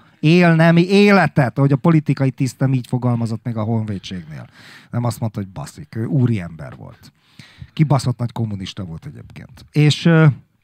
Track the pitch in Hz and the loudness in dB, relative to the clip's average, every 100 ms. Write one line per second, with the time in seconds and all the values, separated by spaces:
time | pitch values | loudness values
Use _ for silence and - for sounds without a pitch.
0 | _ _ 151 175 175 160 170 170 180 196 | _ _ 2 4 4 4 4 4 4 4
1 | 208 196 151 - 120 - 139 139 170 160 | 6 4 2 0 0 0 0 2 2 2
2 | 147 - 165 - 131 - 135 131 117 123 | 0 -2 -2 -2 -4 -2 -2 -2 -2 -4
3 | 123 117 113 113 123 113 107 113 107 95 | -2 -2 -4 -6 -8 -6 -4 -4 -4 -8
4 | - 92 78 71 60 _ - - _ 123 | -10 -14 -14 -18 -20 _ -20 -20 _ -6
5 | 120 - 113 110 98 87 73 - 76 113 | -6 -6 -8 -8 -12 -12 -16 -16 -14 -10
6 | 120 143 120 107 85 78 65 - 50 - | -4 0 0 0 -8 -14 -18 -18 -20 -20
7 | - _ _ - - _ - - 151 135 | -20 _ _ -20 -20 _ -10 -2 0 0
8 | 127 - 120 - 107 98 95 - 87 80 | -2 -6 -8 -6 -8 -8 -12 -12 -14 -14
9 | - 57 - - - - - 147 151 - | -16 -18 -20 -20 -20 -20 -4 0 2 2
10 | 170 160 156 - _ _ | 2 6 4 2 _ _